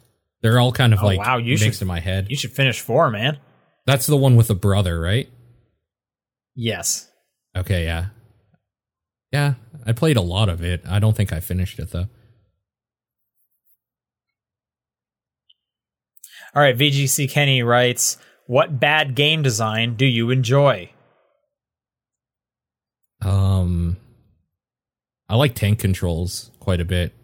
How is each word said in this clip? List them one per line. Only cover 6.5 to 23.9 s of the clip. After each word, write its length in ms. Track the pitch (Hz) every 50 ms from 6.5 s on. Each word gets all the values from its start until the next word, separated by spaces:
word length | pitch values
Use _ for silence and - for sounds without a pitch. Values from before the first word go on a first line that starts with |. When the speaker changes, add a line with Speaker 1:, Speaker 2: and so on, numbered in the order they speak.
| -
Speaker 2:
Yes. 560 | 127 113 113 98 87 - - - - - _ _ _ _ _ _ _ _ _ -
Speaker 1:
Okay, 280 | 95 85 - 95 87 82
yeah. 240 | 82 82 82 92 101 - _ _ _ _ _ _ _ _ _ _ _ _ _ _ _ _ _ _ _ _ _ _ _
Yeah, 240 | - 147 143 143 131 - - _ - 147 -
I 60 | 117
played 260 | 117 - 165 160 143
a 40 | 107
lot 280 | 87 87 87 104 110 92
of 140 | 85 85 85
it. 180 | 90 87 82 -
I 100 | - 95
don't 180 | 104 107 110 107
think 160 | - 98 -
I 80 | 80 80
finished 380 | - - 90 92 92 - -
it, 140 | - - -
though. 160 | - 85 92 - _ _ _ _ _ _ _ _ _ _ _ _ _ _ _ _ _ _ _ _ _ _ _ _ _ _ _ _ _ _ _ _ _ _ _ _ _ _ _ _ _ _ _ _ _ _ _ _ _ _ _ _ _ _ _ _ _ _ _ _ _ _ _ _ _ _ _ _ _ _ _ _ _ _ _ _ _ _ _ _ _ _ - - - - - - -
Speaker 2:
All 60 | 143
right, 140 | 147 135 120
V 140 | 120 147 147
G 160 | 139 139 139
C 200 | 131 - 151 139
Kenny 340 | 131 - 147 143 139 131 123
writes, 560 | 117 120 120 123 123 123 120 - - - - - _ _ _ _ _
"What 320 | - 123 143 170 170 147 113
bad 340 | 156 143 156 156 151 139 120
game 280 | 139 143 151 160 156 143
design 520 | 131 110 107 110 110 107 110 117 120 117
do 100 | 107 135
you 260 | 131 117 117 117 120
enjoy?" 600 | 131 131 120 113 135 139 143 135 113 92 85 - _ _ _ _ _ _ _ _ _ _ _ _ _ _ _ _ _ _ _ _ _ _ _ _ _ _ _ _ _ _ _ _ _ _ _ _ _ _ _ _ _ _ _ _ _ -
Speaker 1:
Um, 760 | 98 95 98 98 98 98 95 92 90 87 87 85 85 85